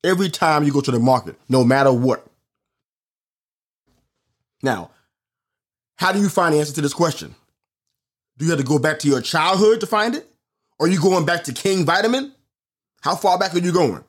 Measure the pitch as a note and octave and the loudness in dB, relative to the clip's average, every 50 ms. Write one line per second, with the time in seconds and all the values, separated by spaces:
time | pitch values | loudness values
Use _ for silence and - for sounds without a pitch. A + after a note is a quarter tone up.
0 | - F3 F#3+ F3+ G3 F3 - - F3+ D#3+ D#3 D3 D3 C#3+ C#3 C#3+ C#3 - B2 A#2 | 0 0 0 0 -2 -4 -2 -2 0 2 2 2 0 0 0 0 -2 0 0 2
1 | A#2 C3 C3 - - - - _ _ - B2+ C3 B2 A#2+ C3 C#3 C#3 C3+ B2+ A#2+ | 2 2 2 2 -2 -8 -18 _ _ -2 0 2 4 4 4 4 4 4 2 2
2 | B2 C3 A#2+ - - _ _ _ _ _ _ _ _ _ _ _ _ _ _ _ | 0 -2 -2 -4 -8 _ _ _ _ _ _ _ _ _ _ _ _ _ _ _
3 | _ _ _ _ _ _ _ _ _ _ _ _ _ _ _ _ _ _ _ _ | _ _ _ _ _ _ _ _ _ _ _ _ _ _ _ _ _ _ _ _
4 | _ _ _ _ _ _ _ _ _ _ _ _ - C3+ A#2 F#2+ E2 - _ _ | _ _ _ _ _ _ _ _ _ _ _ _ -4 -4 -4 -4 -8 -16 _ _
5 | _ _ _ _ _ _ _ _ _ _ _ _ _ _ _ _ _ _ _ - | _ _ _ _ _ _ _ _ _ _ _ _ _ _ _ _ _ _ _ -4
6 | F3+ F#3 F#3+ G3+ G3+ F#3 - G3+ F3 E3 D3+ D3+ D3+ D3 C3+ D#3 D3 C#3+ - - | -4 -2 0 0 -2 0 0 0 0 2 2 0 0 -2 -6 -6 -6 -6 -2 -2
7 | E3+ D#3+ D3+ - D#2 - - _ _ _ _ _ _ _ _ _ _ _ _ _ | -2 -2 -2 -8 -14 -18 -20 _ _ _ _ _ _ _ _ _ _ _ _ _
8 | _ _ _ _ _ _ _ _ D3+ E3 E3+ C#3 C3+ B2+ D#3 D3 C#3+ D#3 D3+ D3+ | _ _ _ _ _ _ _ _ -2 -2 -2 -2 0 0 0 0 2 0 -2 -2
9 | - D3 C#3 B2 A2 - - D#3+ D#3 F3 F#3+ F#3+ G#3+ G#3+ A3+ A3+ G#3 - A3 G#3 | 0 0 0 0 -2 -2 -2 0 0 0 2 4 4 4 4 2 0 -2 -2 -2
10 | G#3+ A#3+ A#3+ - - _ _ _ _ _ _ _ _ _ _ - D3+ E3 F#3+ E3+ | 0 -2 -4 -6 -10 _ _ _ _ _ _ _ _ _ _ -2 0 0 2 2
11 | D3+ F#3+ F#3 F3+ D#3 D3 E3+ E3+ - D3+ A#2+ - - G3+ F#3+ F#3+ D#3+ D3+ E3+ F#3+ | 2 2 2 2 0 0 -2 -4 -6 -10 -12 -4 -2 -2 0 0 0 0 0 0
12 | G#3 A3+ B3 C4+ C4+ C#4 _ _ _ _ _ _ _ _ _ _ _ _ _ _ | 0 0 -2 -2 -4 -8 _ _ _ _ _ _ _ _ _ _ _ _ _ _
13 | - C#3+ F3 - - F#3+ F3+ F3+ G3 F#3 D#3+ F3 F3 F3+ E3 F3+ E3 A#2+ F2+ - | -6 -4 -4 0 0 0 0 0 -2 -2 -2 -2 -2 0 2 2 2 2 0 -6
14 | - | -14